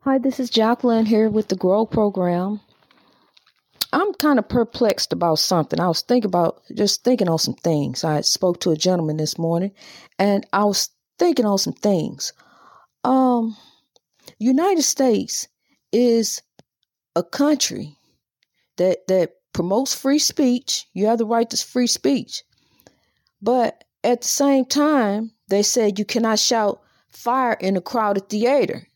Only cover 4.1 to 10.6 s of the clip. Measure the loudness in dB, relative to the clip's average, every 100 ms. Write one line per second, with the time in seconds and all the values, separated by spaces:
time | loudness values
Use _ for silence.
4.1 | 0 2 2 0 -2 -2 0 0 0 -4
5.1 | -2 0 0 0 0 0 -2 0 -2 0
6.1 | 0 2 0 0 -2 _ -4 -2 0 0
7.1 | 0 0 0 -2 -4 -2 -2 -2 -4 -2
8.1 | -2 -2 0 -2 0 -2 0 0 0 -2
9.1 | -4 -6 -4 -2 -2 -4 _ -20 -20 -20
10.1 | -2 0 0 -2 0